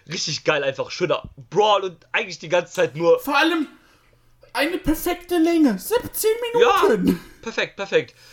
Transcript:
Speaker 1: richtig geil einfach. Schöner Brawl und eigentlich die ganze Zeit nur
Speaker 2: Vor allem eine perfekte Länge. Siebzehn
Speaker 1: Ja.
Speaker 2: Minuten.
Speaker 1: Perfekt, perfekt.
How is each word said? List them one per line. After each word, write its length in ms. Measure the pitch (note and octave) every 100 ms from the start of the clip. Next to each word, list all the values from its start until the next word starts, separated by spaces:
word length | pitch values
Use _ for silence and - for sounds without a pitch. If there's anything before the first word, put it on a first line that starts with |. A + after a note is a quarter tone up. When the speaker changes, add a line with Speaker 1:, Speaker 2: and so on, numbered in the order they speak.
| -
Speaker 1:
richtig 360 | F#3 - C#3+
geil 200 | - D3+
einfach. 260 | C#3 C3+ B2
Schöner 320 | - E3+ C#3 - - B2
Brawl 340 | E3+ G#3+ G3+
und 220 | G3 E3 _
eigentlich 260 | G3 G#3 E3
die 100 | D3+
ganze 240 | F3 E3+
Zeit 240 | - D#3 C#3+
nur 220 | E3 E3
Speaker 2:
Vor 160 | C#4 C#4+
allem 320 | D#4+ E4+ C#4+ - _ _ _ _ _ _ -
eine 260 | B3 D4+ F4+
perfekte 600 | - D#4 F4 F4 - F4
Länge. 400 | E4 E4+ C#4 F#3+
Siebzehn 520 | - A#4+ - - A4 A4+ A#4+ A#4+
Speaker 1:
Ja. 220 | A#4+ G4 C4
Speaker 2:
Minuten. 320 | G#3 F3+ F3 - -
Speaker 1:
Perfekt, 360 | A3+ A3+ F#3+ -
perfekt. 380 | G3 E3+ B2 - -